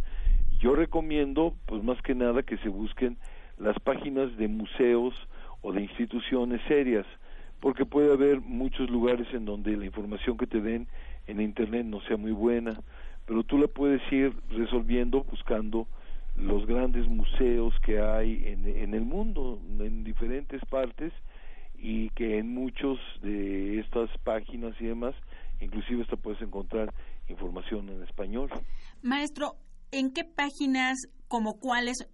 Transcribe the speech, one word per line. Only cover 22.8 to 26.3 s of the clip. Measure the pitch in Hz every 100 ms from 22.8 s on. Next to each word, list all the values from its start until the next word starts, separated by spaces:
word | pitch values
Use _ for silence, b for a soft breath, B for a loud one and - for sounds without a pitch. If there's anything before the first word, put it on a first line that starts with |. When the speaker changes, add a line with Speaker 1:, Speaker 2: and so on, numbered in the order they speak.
| 139 131 - -
Speaker 1:
de | 104 101 98 98 101 107
estas | 104 120 113 -
páginas | - 110 - 123 117 110
y | 113
demás, | 117 120 - B B B -
inclusive | - 107 - 120
hasta | 113 113
puedes | 107